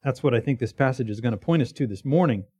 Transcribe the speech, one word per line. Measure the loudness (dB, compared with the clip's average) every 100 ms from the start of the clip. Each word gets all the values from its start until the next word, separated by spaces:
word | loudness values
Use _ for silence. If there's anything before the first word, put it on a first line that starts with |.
That's | -4 0
what | 0
I | 2
think | 0 -2
this | -2
passage | 0 -2 0 -4
is | -2
gonna | -4 -4
point | 0 0
us | 0
to | -2 -6
this | -4
morning. | 0 2 2 0 -6